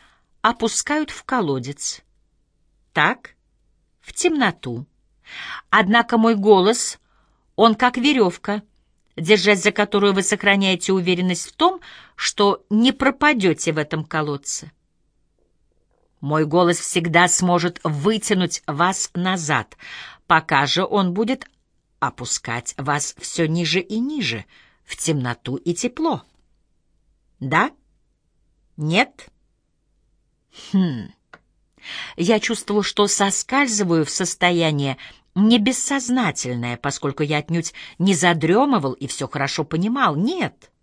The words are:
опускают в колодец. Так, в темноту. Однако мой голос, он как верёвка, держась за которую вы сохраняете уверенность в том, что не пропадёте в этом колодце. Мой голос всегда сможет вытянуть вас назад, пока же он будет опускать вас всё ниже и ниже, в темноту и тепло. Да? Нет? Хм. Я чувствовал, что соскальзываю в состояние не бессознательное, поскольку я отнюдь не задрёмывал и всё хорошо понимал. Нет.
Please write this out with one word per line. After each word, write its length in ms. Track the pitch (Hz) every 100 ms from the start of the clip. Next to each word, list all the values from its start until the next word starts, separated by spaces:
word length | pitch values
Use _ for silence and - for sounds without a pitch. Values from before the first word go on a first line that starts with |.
| _ _ _ _
опускают 680 | 220 240 339 - - 302 294
в 140 | -
колодец. 760 | - - 170 131 123 143 - - _ _ _ _ _ _ _ _ _
Так, 420 | - 151 247 - _ _ _ _ _ _ _
в 120 | -
темноту. 720 | - 359 311 214 - 131 120 139 _ _ _ - - - - -
Однако 460 | 208 190 233 233 233
мой 180 | 226
голос, 640 | 220 202 196 185 240 - - _ _ _ _ _ -
он 180 | 226
как 240 | 214 247 247
верёвка, 640 | 262 269 190 - - 208 - _ _ _ _ -
держась 460 | 160 208 190 196
за 100 | 208
которую 420 | 208 202 202 202
вы 80 | 196
сохраняете 680 | 190 202 202 196 190 180 -
уверенность 540 | 190 175 180 180 175 -
в 20 |
том, 280 | - 339 370 - - - -
что 480 | - - 202 - -
не 220 | 208 240
пропадёте 800 | 262 269 269 294 262 185 156 -
в 60 | 156
этом 260 | 147 160
колодце. 680 | 151 160 151 143 - - - _ _ _ _ _ _ _ _ _ _ _ _ _ _ -
Мой 260 | 143 151 151
голос 320 | 165 175 175
всегда 500 | - 208 170 165 180
сможет 520 | - 180 175 170 175
вытянуть 800 | 165 147 170 220 - 202 175 - -
вас 440 | 147 175 196 -
назад, 640 | 175 185 185 151 135 104 - - - - - -
пока 400 | 165 160 143 139
же 180 | 175
он 280 | 190 202 185
будет 340 | 180 226 262 - _ _ _ _ -
опускать 720 | 139 - 120 - - 120 - -
вас 360 | 139 143 - -
всё 280 | - - 165
ниже 340 | 165 160 175
и 200 | 180 220
ниже, 440 | 254 302 175 113 - _ _ _
в 120 | - -
темноту 580 | - 151 123 120 -
и 180 | 131 -
тепло. 520 | 170 240 247 311 160 _ _ _ _ _ _ _ _ _ _ _ -
Да? 320 | 135 156 247 _ _ _ _ _ _ _ _ _ _ -
Нет? 520 | 151 180 254 _ - _ _ _ _ _ _ _ _ _ _ _ _ - -
Хм. 400 | 196 180 117 98 _ _ - _ _ _ _ - - - -
Я 240 | 175 214
чувствовал, 420 | - 220 - 208
что 240 | 196 - 208
соскальзываю 960 | - 196 196 - 262 277 214 190 165
в 60 | 147
состояние 840 | - 180 - 180 175 165 147 139 131 - - _ 185
не 220 | 214 240
бессознательное, 1160 | 208 254 - 277 240 254 202 - 123 123 120 120
поскольку 460 | 139 - 143 131
я 160 | 147 151
отнюдь 340 | 147 170 160 - - -
не 160 | 185
задрёмывал 800 | 180 180 170 160 202 285 233 135
и 120 | - 131
всё 220 | - 135
хорошо 360 | 147 139 -
понимал. 520 | - 160 202 269 226 147
Нет. 560 | 220 370 196 - _ _